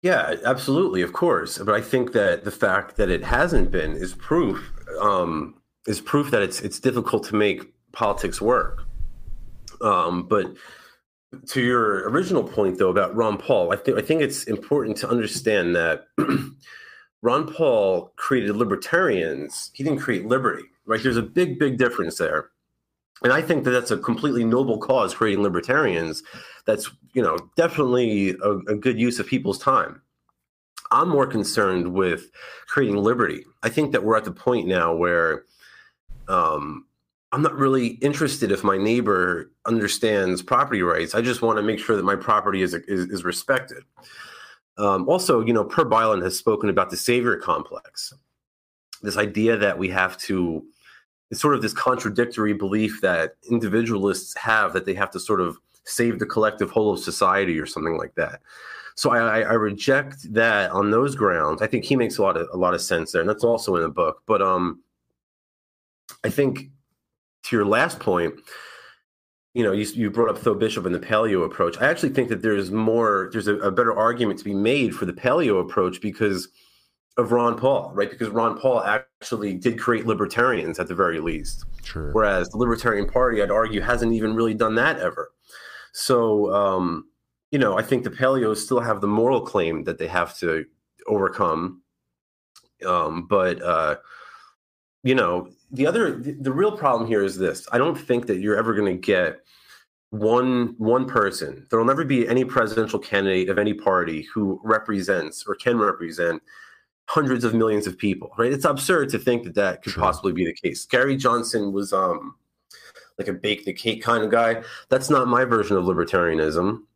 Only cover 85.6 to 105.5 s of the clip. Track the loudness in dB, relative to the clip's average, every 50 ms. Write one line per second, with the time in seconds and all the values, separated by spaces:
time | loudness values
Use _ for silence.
85.6 | -20 -20 -20 -20 -20 -18 _ -10 -2 2 2 2 4 4 2 2 2 2 2 2
86.6 | 2 2 2 0 0 -2 -2 -4 -10 _ _ _ _ _ _ _ _ _ 0 2
87.6 | 2 2 2 0 0 0 0 0 0 -4 -4 0 0 2 2 2 2 0 0 -2
88.6 | -2 0 0 0 2 0 -2 0 0 0 2 4 4 4 2 2 0 0 -2 0
89.6 | 0 0 -2 -4 -4 -6 -6 -6 -6 -4 -2 -2 -2 -2 -4 -6 -2 -2 -2 -2
90.6 | -4 -8 _ _ _ _ _ _ -4 -2 0 0 0 0 0 0 0 0 0 0
91.6 | -2 -6 -8 -10 _ _ _ _ _ _ _ _ _ _ _ _ _ _ _ -20
92.6 | _ _ _ _ -4 -2 0 0 0 0 -4 -6 -4 0 2 2 2 2 0 -2
93.6 | -2 0 0 2 2 0 -2 -4 -6 -20 -20 -20 -20 -20 -20 -20 -20 -20 _ _
94.6 | _ _ _ _ _ _ _ _ _ 2 2 4 4 2 0 -2 -4 -8 -16 _
95.6 | _ _ -2 0 0 2 2 2 0 0 -2 -4 -8 -10 -10 -6 -4 -4 0 2
96.6 | 2 0 0 0 0 2 2 2 0 2 2 2 2 0 -2 -2 -2 -2 -2 -4
97.6 | -8 -2 0 2 2 2 0 -4 -2 -2 -2 0 0 -2 -4 -2 0 0 0 0
98.6 | 2 0 0 0 2 0 -2 -2 0 2 2 2 2 0 -2 -6 _ _ _ _
99.6 | _ _ -20 -20 _ _ _ _ _ _ -8 -2 2 4 4 4 4 2 2 0
100.6 | 0 -2 -4 -2 0 2 2 2 2 0 0 2 2 2 -2 -4 -8 -8 -10 -12
101.6 | -10 _ 0 2 4 4 2 2 0 0 2 2 2 2 2 0 0 2 2 0
102.6 | 0 2 0 -2 -2 0 -2 -6 -6 0 0 0 2 2 2 2 0 0 0 0
103.6 | 0 0 -2 0 0 2 2 2 2 0 -4 -6 -8 -8 -6 -4 -2 -2 -4 -6
104.6 | -2 0 0 0 0 -2 -4 -4 0 0 0 0 -2 -6 -10 -14 -8 -8